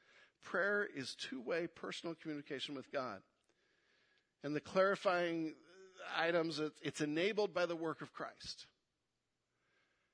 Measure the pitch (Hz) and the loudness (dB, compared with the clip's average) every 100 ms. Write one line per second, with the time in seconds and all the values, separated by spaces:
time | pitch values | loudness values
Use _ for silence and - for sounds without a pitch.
0 | _ - - _ - 185 196 208 202 139 | _ -20 -20 _ -4 0 2 2 0 -4
1 | 123 - - 262 226 170 170 - 190 - | -8 -8 -8 -6 -2 0 0 -6 -8 -6
2 | 170 160 160 147 143 131 151 135 - 143 | -6 -6 -6 -8 -4 -6 -4 -6 -4 -2
3 | 123 95 - _ _ _ _ _ _ _ | -2 -6 -12 _ _ _ _ _ _ _
4 | _ _ _ _ 143 147 - 190 190 190 | _ _ _ _ -4 -2 2 4 6 6
5 | 202 175 175 165 156 131 160 185 190 185 | 4 4 2 0 -2 -6 -18 -20 -20 -12
6 | 180 165 165 170 165 151 156 - 151 - | -4 2 4 4 2 0 -2 -2 -4 0
7 | 151 156 196 208 196 170 170 165 165 147 | 0 2 2 4 2 2 0 0 -2 -4
8 | 147 - 143 - - - - _ _ _ | -8 -8 -10 -8 -12 -12 -16 _ _ _
9 | _ _ _ _ _ _ _ _ _ _ | _ _ _ _ _ _ _ _ _ _
10 | _ | _